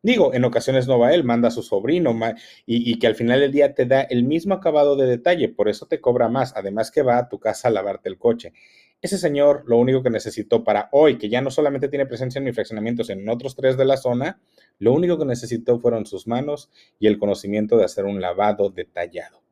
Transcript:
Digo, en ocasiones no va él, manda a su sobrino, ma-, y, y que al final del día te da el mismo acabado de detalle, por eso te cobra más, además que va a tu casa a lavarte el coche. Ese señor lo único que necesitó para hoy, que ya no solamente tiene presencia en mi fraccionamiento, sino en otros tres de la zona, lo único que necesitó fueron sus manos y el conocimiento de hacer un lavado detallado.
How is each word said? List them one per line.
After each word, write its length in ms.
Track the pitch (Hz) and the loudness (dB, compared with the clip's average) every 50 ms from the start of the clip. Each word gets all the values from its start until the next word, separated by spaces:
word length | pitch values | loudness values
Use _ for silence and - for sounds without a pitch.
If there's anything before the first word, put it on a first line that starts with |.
Digo, 320 | - 208 247 226 175 135 | 2 2 4 4 4 2
en 120 | 131 123 123 | 2 2 0
ocasiones 420 | 120 117 127 - - 131 131 120 | 2 0 0 -2 2 0 0 2
no 120 | 131 131 120 | 2 2 4
va 140 | 117 123 | 4 4
él, 120 | 156 180 147 | 4 2 2
manda 240 | 120 120 120 120 117 | 0 0 2 2 0
a 20 | |
su 120 | 117 117 | 0 -2
sobrino, 520 | 104 - - 98 101 127 160 180 170 135 113 | -6 -4 -4 -2 0 0 0 0 0 0 -2
ma-, 220 | 113 113 117 113 - - - - _ _ | -2 -2 -4 -6 -8 -14 -20 -20 _ _
y, 260 | - 117 120 120 123 | -4 -2 -2 0 -2
y 80 | 113 117 | -2 0
que 80 | - | 0
al 100 | 117 107 | 0 0
final 240 | - 120 117 123 135 | 0 0 0 2 2
del 120 | 143 139 | 2 2
día 220 | 135 143 147 139 139 | 2 2 2 2 2
te 100 | - 131 | 0 0
da 160 | 123 135 135 | 2 2 0
el 240 | 139 - 131 120 120 | 2 0 0 0 0
mismo 300 | 127 151 165 165 196 190 | 0 0 -2 -2 -2 -4
acabado 420 | 185 190 170 151 151 147 143 143 | 0 0 0 2 4 4 4 4
de 100 | 135 135 | 2 2
detalle, 440 | 127 123 120 120 170 180 170 127 - | 2 0 0 2 0 0 2 0 -4
por 180 | - - 104 107 | -2 0 0 0
eso 180 | - - - | 0 -4 -6
te 140 | _ 165 160 | _ -6 -2
cobra 300 | - 127 123 123 120 113 | 0 0 2 2 2 0
más, 240 | 120 135 127 - - | 0 -2 -2 -4 -6
además 340 | - 98 98 98 110 113 - | -8 -8 -6 -4 -4 -6 -2
que 120 | _ 156 | _ 0
va 160 | 139 123 120 120 | 2 2 2 2
a 100 | 123 - | 0 -2
tu 100 | - 98 | -8 -6
casa 300 | - 110 104 - - 123 | -4 -4 -4 -2 -2 0
a 20 | |
lavarte 380 | 113 101 95 101 98 - _ 92 | 0 0 -2 -4 -6 -6 _ -10
el 80 | 95 | -10
coche. 380 | _ - 120 117 - - - _ _ _ _ _ _ _ _ _ _ | _ 0 0 0 0 -6 -18 _ _ _ _ _ _ _ _ _ _
Ese 180 | - - 202 185 | -8 -6 -6 -2
señor 460 | 175 160 143 143 143 147 143 147 - | -2 -2 0 4 4 4 4 2 0
lo 100 | 117 117 | 0 2
único 260 | 117 120 131 131 131 | 4 4 4 2 2
que 60 | 127 123 | 0 0
necesitó 560 | 113 104 - 110 - - 104 _ 117 113 117 | -2 -2 -6 -6 -8 -10 -2 _ 0 0 2
para 240 | 113 104 101 110 - | 0 0 0 -2 2
hoy, 280 | - 139 156 151 - 120 | 4 6 6 6 4 2
que 100 | - 104 | -4 -4
ya 140 | 113 123 | -2 -2
no 80 | 135 135 | -2 -2
solamente 380 | 127 - 151 143 139 135 139 135 | -2 0 0 0 0 -2 -4 -4
tiene 180 | 147 139 139 | -2 -4 -4
presencia 320 | 120 123 113 131 127 127 139 | -4 -4 -8 -8 -6 -6 -6
en 60 | 139 | -6
mi 100 | 131 110 | -4 -4
fraccionamiento, 500 | - 101 - 113 110 107 117 120 117 110 | -4 -6 -6 -6 -6 -4 -4 -4 -4 -4
sino 160 | - 98 95 | -6 -6 -8
en 80 | 98 107 | -6 -6
otros 260 | 117 120 127 135 131 | -6 -6 -6 -10 -10
tres 220 | - 135 131 131 | 0 0 0 2
de 80 | 131 135 | 2 2
la 140 | 131 135 135 | 2 2 0
zona, 420 | - 127 120 123 135 165 196 _ _ _ _ _ _ _ _ _ | 0 -2 -2 -2 -2 -4 -6 _ _ _ _ _ _ _ _ _
lo 160 | 98 113 127 | 2 4 4
único 240 | 160 175 175 175 156 | 4 2 0 0 0
que 80 | 156 | 0
necesitó 520 | 135 123 120 120 113 123 117 117 - 120 120 | -4 -4 -6 -6 -6 -8 -6 0 0 -2 2
fueron 280 | 120 123 117 113 104 | 2 0 0 0 -6
sus 200 | - - 92 - | -8 -10 -12 -8
manos 440 | 113 117 127 139 147 147 143 - _ _ _ _ _ _ _ | -6 -4 -4 -4 -6 -8 -8 -10 _ _ _ _ _ _ _
y 80 | 104 | 2
el 120 | 107 104 104 | 2 2 2
conocimiento 580 | 104 101 98 - - 101 104 107 107 107 120 | 0 -2 -2 -4 -4 -6 -4 -4 0 2 2
de 80 | 117 101 | 2 2
hacer 220 | 90 - - 98 | 2 -2 -4 -6
un 160 | 98 101 98 | -4 -4 -4
lavado 480 | 90 90 87 95 104 107 107 104 101 98 | -6 -6 -2 0 0 0 2 0 -2 -2
detallado. 720 | 95 90 87 _ _ 87 87 87 - 87 - - _ _ _ _ | -2 -8 -14 _ _ -10 -10 -8 -10 -14 -14 -14 _ _ _ _